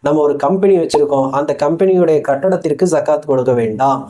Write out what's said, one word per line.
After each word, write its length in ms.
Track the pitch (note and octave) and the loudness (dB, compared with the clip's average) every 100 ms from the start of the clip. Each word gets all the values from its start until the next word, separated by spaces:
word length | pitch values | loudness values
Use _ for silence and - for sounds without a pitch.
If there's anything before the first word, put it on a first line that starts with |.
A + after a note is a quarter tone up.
நம்ம 180 | C#3+ D3+ | 0 0
ஒரு 160 | D3 C#3+ | 0 0
கம்பெனி 380 | - F#3+ G3 F#3 | 0 2 2 2
வச்சிருக்கோம், 480 | D#3+ D3+ C#3+ C#3 C3+ | 2 0 0 0 0
அந்த 220 | C#3 D3 | -2 -4
கம்பெனியுடைய 680 | C#3+ D3 E3 F#3+ F#3 E3+ D#3 | -2 -2 0 2 2 2 2
கட்டடத்திற்கு 640 | D3 C#3 F#3+ F3+ E3 C#3+ F#3 | 0 -2 0 -2 -2 -2 0
ஜகாத் 400 | D#3 - D3+ D3 | 0 0 -2 0
கொடுக்க 260 | C3+ B2+ | -2 0
வேண்டாம். 480 | A#2+ A2+ G#2+ C3+ C3+ - | 0 0 0 0 -2 -6